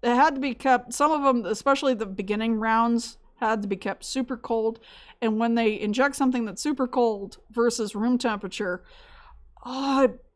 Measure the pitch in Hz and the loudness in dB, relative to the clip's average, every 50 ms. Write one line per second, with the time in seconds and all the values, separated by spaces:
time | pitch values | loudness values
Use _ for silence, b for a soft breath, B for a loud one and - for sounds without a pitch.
0 | - 240 240 247 277 320 285 269 262 277 240 - - 269 254 247 247 - - - | 0 2 4 4 4 4 4 0 -4 -4 -4 -2 2 2 2 2 2 -4 -2 0
1 | 285 302 320 302 277 277 262 240 214 180 220 - - 269 277 269 - 269 254 202 | 2 2 2 2 2 2 2 2 0 -2 -4 -2 2 2 2 2 2 0 0 0
2 | 220 196 190 185 196 185 208 214 220 226 226 220 220 226 226 226 233 233 233 233 | -2 -8 -6 -8 -4 -4 -2 -2 0 0 0 0 0 0 2 2 4 2 2 0
3 | 233 - - - _ - _ _ 247 220 226 214 202 202 202 190 - 196 196 - | -2 -6 -14 -18 _ -20 _ _ -2 0 0 -2 -2 -4 -6 -4 -4 -6 -6 -6
4 | - - - 262 262 247 269 226 - - 233 226 220 226 233 226 B B B B | -8 -6 -4 -4 -4 -4 -6 -10 -4 -4 -2 0 0 -2 -2 -4 B B B B
5 | B B B B - 226 214 214 226 233 233 233 226 220 214 202 - 208 208 247 | B B B B -2 -2 0 0 0 0 2 2 2 2 0 0 -4 -4 0 2
6 | 269 285 277 - 269 254 254 247 233 214 180 - - 294 302 254 262 247 - 262 | 2 0 2 2 0 2 2 0 -4 -4 -8 -6 -4 -4 0 0 -2 -2 2 2
7 | 240 226 220 202 196 185 - - _ _ - 233 233 240 233 - 220 202 - 202 | 2 2 0 -4 -8 -12 -14 -18 _ _ -2 0 0 2 2 0 -6 -6 -4 -2
8 | 214 240 247 240 - 240 214 208 214 185 - - 202 185 180 185 B B B B | 0 0 0 2 0 -2 -2 -2 -6 -10 -8 -6 -4 -4 -4 -6 B B B B
9 | B B B B B B B B B - - - - 247 254 262 277 277 269 269 | B B B B B B B B B -20 -20 -18 -14 -10 -6 -4 -2 0 4 4
10 | 269 233 185 - - _ _ | 4 4 2 -2 -18 _ _